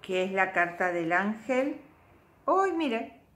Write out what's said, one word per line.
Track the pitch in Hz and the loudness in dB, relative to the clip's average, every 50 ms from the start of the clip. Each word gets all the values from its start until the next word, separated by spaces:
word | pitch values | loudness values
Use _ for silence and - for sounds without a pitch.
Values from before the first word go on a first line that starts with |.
que | - - 185 185 185 | -6 -2 -2 0 0
es | 190 | 0
la | 190 190 190 185 | 2 0 0 2
carta | - 180 175 175 175 - 190 180 | 2 0 0 0 0 -2 -2 0
del | 175 175 170 160 175 | 0 -2 0 2 2
ángel. | 180 196 208 220 220 - - 254 254 269 294 311 - - - - - - _ - - _ _ _ _ _ | 2 2 0 -2 -4 -4 -2 0 0 0 -2 -4 -8 -14 -20 -20 -20 -20 _ -20 -20 _ _ _ _ _
¡Ay, | - 320 370 392 392 339 | 2 2 4 4 2 0
miren! | 330 320 277 226 226 262 - - - _ _ _ | 0 0 0 -2 -2 -4 -6 -12 -20 _ _ _